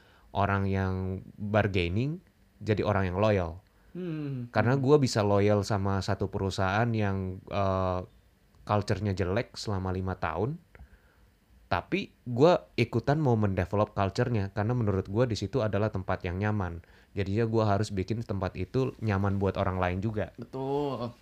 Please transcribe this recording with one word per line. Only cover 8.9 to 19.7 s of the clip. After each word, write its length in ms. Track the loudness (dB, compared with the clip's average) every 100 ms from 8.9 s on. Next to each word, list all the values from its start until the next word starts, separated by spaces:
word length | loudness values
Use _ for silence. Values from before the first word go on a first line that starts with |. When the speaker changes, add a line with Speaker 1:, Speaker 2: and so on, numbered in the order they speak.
| -2 0 0
Speaker 1:
jelek 400 | 0 -2 -4 -8
selama 360 | -6 -4 -2 -4
lima 160 | -4 -4
tahun, 440 | -4 -2 -4 -4 _ -20 -20 -20 _ _ _ _ _ -16 -4
tapi 400 | -4 -2 -4 -4 _ -6
gue 240 | 4 6 4 0 -2
ikutan 400 | 0 0 0 2
mau 160 | 4 2
mendevelop 600 | 2 0 0 0 0 0
culture-nya, 560 | -2 0 0 0 -2
karena 240 | -2 -2 0
menurut 320 | 0 0 0
gue 160 | 0
di 120 | 0 -2
situ 280 | -2 -2
adalah 240 | 0 0 0
tempat 360 | -2 -4 -4
yang 120 | -4 -2
nyaman. 480 | -2 -2 -4 -8 -14 -20 _ -6
Jadinya 320 | -2 0 0
gue 160 | 2
harus 240 | 2 2 0
bikin 320 | -2 -4 -4
tempat 400 | -4 -4 -4 -4
itu 320 | -4 -2 -4 -4
nyaman 400 | 0 2 2 2
buat 160 | 0 0
orang 240 | 0